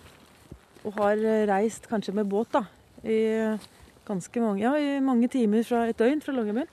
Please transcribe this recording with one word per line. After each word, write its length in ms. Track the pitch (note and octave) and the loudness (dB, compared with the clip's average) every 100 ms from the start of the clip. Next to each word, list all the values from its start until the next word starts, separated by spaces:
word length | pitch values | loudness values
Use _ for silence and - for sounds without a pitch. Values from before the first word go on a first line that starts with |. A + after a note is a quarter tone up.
| - - - - - - _ - | -20 -20 -20 -20 -20 -20 _ -16
og 160 | G#3+ G3+ | -10 0
har, 160 | G#3 | 2
eh, 320 | G#3+ A3 A3 G#3 | 2 2 2 2
reist 400 | G3 A3 - - | 2 0 -4 -6
kanskje 260 | G#3+ G3 | -4 -2
med 120 | G3 G3+ | -2 -2
båt 240 | G3 A3+ | -2 0
da, 120 | D4 F#3+ - - - A3 | -2 -2 -8 -20 -12 -2
i 100 | A3 A3 A3 A3 G#3+ - - - - - | 0 0 0 -2 -4 -8 -20 -20 -16 -8
ganske 320 | F#3+ - A#3+ | -8 -6 -2
mange, 200 | A3+ G3 | -2 0
ja, 100 | A3+ | 0
i 240 | D4+ C#4+ C#4 | 0 0 0
mange 240 | C4+ A#3+ A#3+ | 2 2 2
timer 320 | C4+ A3 A3 A3+ | 2 2 2 2
fra 180 | A#3+ A#3 | 0 0
et 120 | - | 2
døgn 220 | A#3 D4+ | 2 2
fra 100 | - | -2
Longyearbyen, 340 | C4 G#3+ G#3+ E4 | -4 -2 -4 -6